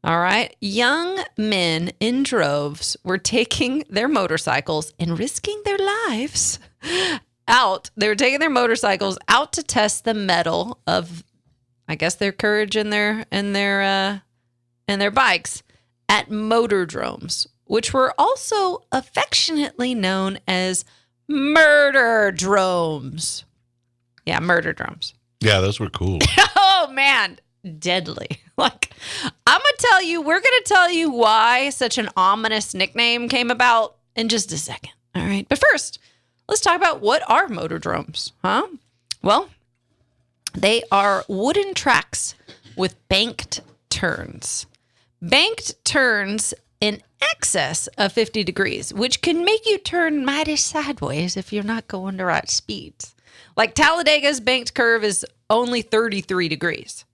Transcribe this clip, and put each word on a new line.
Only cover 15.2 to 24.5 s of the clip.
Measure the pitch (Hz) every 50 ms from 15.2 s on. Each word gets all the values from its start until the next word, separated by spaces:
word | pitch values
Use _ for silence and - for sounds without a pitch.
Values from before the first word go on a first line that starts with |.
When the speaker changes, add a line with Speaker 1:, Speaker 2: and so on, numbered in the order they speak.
| 262 233 185 170 - - - - _ _ _ _ _ _ _ _ _ -
Speaker 1:
at | 208 208 - -
motordromes, | 214 214 214 214 226 233 233 233 202 190 180 160 165 - - 62 - - - 165 - - - - _ _ _
which | _ 202 226 226 - -
were | 269 262 254 - -
also | 269 427 539 523 - - 440 415 392 370 349 - _ _
affectionately | - 262 262 - _ - 539 - - - - - 330 302 294 - - - 240 254 254
known | 226 190 185 190 190 190 190 196 - _ -
as | 185 180 185 185 185 180 - _ _ _ _ _ _ _ _ -
murder | 294 277 269 285 302 320 320 302 294 294 285 277 269 269 247 233 233 220 208 196
dromes. | 185 165 175 190 202 202 190 185 180 175 170 160 156 147 131 131 151 160 165 - - - - _ _ _ _ _ _ _ _ _ _ _ _ _ _ _ _
Yeah, | - 175 -
murder | 160 175